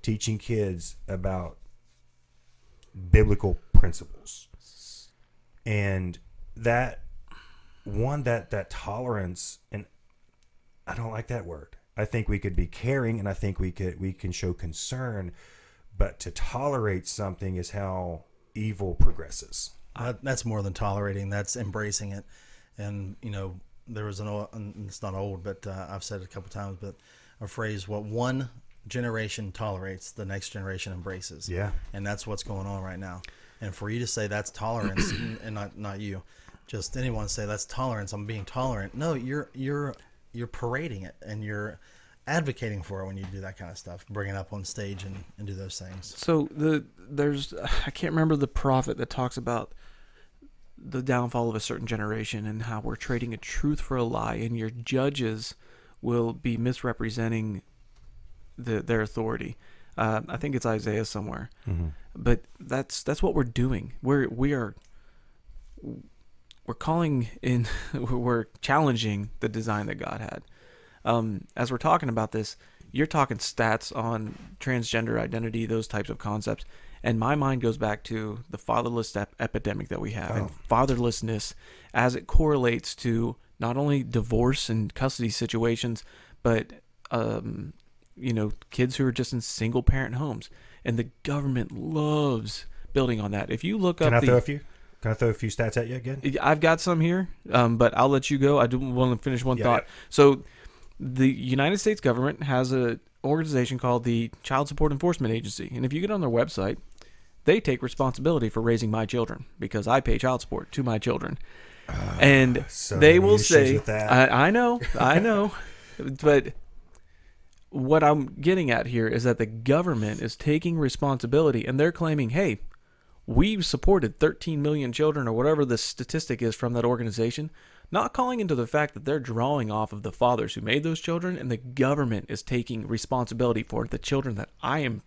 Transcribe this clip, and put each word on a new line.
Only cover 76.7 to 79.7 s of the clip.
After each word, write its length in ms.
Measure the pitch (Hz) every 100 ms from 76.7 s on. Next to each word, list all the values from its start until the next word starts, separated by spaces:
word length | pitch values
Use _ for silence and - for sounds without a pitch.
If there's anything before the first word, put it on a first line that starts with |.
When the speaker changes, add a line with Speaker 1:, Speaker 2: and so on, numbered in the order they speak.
| - - -
Speaker 3:
And 160 | - 113
my 160 | 113
mind 260 | 147 135 131
goes 160 | 117 107
back 260 | 110 104
to 340 | - 113 110 107 -
the 80 | -
fatherless 580 | - 113 120 117 110
ep-, 200 | 101 101 -
epidemic 500 | 113 - 104